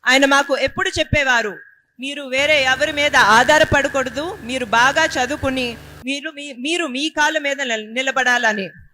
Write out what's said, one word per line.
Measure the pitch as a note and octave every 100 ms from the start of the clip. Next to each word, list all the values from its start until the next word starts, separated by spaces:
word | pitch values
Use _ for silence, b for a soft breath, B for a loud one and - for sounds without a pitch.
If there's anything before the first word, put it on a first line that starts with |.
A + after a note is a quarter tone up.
| B3
ఆయన | C4+ C#4
మాకు | C#4 C#4+ C4
ఎప్పుడు | C4+ - F#4 F4
చెప్పేవారు, | D#4 D4+ C4+ A#3+ G#3+ E3 - _ _ _
"మీరు | C4 C#4+
వేరే | C4+ C4 C#4+ D4+
ఎవరి | C4 C4 D4+
మీద | D4 D4 C#4
ఆధారపడకూడదు, | G#3 A3 B3+ D4+ D#4 D4 C#4 C4+ B3+ B3 D#4+ -
మీరు | A3+ B3+ A#3+
బాగా | A3+ B3+ C#4 D#4+
చదువుకుని | C4+ B3 D4 C#4 C4 B3 E3+ - - B3
మీరు | C#4 D4
మీ, | C#4+ C#4+
మీరు | A#3+ C4 F4 D#4+
మీ | B3 D#4
కాళ్ళ | D4+ D4+ D#4
మీద | C#4+ C#4
నిల-, | C4+ A3+ G#3+
నిలబడాలని." | A#3 C4+ C4 B3+ B3 A#3 G#3 F#3+ - -